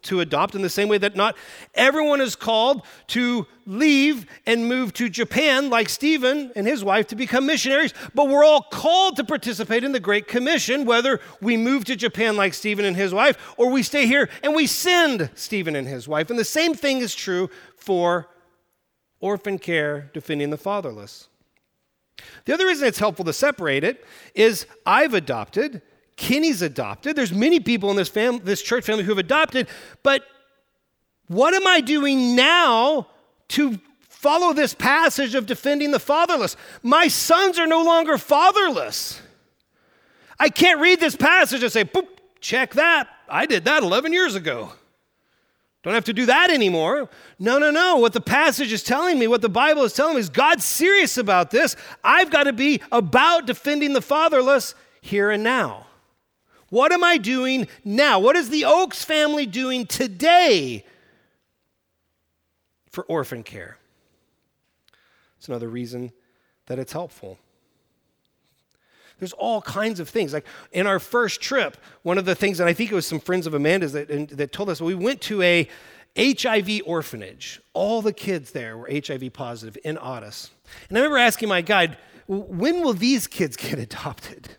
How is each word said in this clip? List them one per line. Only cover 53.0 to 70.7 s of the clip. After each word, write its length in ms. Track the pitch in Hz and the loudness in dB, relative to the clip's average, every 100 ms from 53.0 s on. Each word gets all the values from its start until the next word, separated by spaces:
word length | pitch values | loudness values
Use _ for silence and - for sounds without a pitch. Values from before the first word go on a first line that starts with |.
| 185 233 311 339 247 | 2 2 4 2 -2
defending 460 | 240 - 294 294 | -6 -4 -2 0
the 100 | 269 | -2
fatherless 720 | - 285 330 294 254 277 - - _ _ | 0 0 2 2 4 2 0 -12 _ _
here 280 | - 202 202 | -6 -2 0
and 140 | 208 | 0
now. 420 | 220 254 160 98 - _ _ _ _ _ _ _ _ | 0 0 -2 -6 -18 _ _ _ _ _ _ _ _
What 220 | 214 285 | 2 2
am 120 | 359 | 4
I 140 | 349 339 | 4 2
doing 500 | 196 254 262 262 208 - | 0 -2 0 -2 -4 -8
now? 360 | 208 214 294 202 | -6 2 4 4
What 160 | 214 330 | 4 4
is 140 | 254 | 2
the 160 | 302 277 | -2 4
Oaks 380 | 320 370 - | 4 4 -4
family 420 | - 311 302 294 269 | -4 0 2 0 -4
doing 400 | 196 262 254 226 | -4 -4 -4 -6
today 1000 | - 254 185 302 349 349 202 135 113 - _ _ _ _ _ _ _ _ _ _ _ _ _ _ _ _ _ _ _ _ | -4 -6 0 4 6 6 4 2 -8 -14 _ _ _ _ _ _ _ _ _ _ _ _ _ _ _ _ _ _ _ _
for 140 | - | -14
orphan 400 | - 165 131 123 | -6 -6 -6 -10
care? 340 | 110 107 85 - _ _ _ _ _ _ _ _ _ _ _ _ _ _ _ _ | -16 -18 -20 -20 _ _ _ _ _ _ _ _ _ _ _ _ _ _ _ _
It's 100 | - | -12
another 220 | 123 117 | -10 -8
reason 420 | 120 120 123 123 _ _ _ _ _ _ | -10 -10 -12 -14 _ _ _ _ _ _
that 140 | 131 | -10
it's 120 | 131 | -10
helpful. 460 | 156 175 - 98 92 _ _ _ _ _ _ _ _ _ _ _ _ _ _ _ _ _ _ | -10 -12 -16 -20 -20 _ _ _ _ _ _ _ _ _ _ _ _ _ _ _ _ _ _
There's 120 | 185 | -16
all 280 | - 220 220 | -8 -4 -4
kinds 380 | - 196 214 202 | -6 -6 -4 -6
of 100 | 160 | -6
things. 240 | 226 170 | -4 -4
Like, 120 | 151 - - - | -6 -10 -20 -10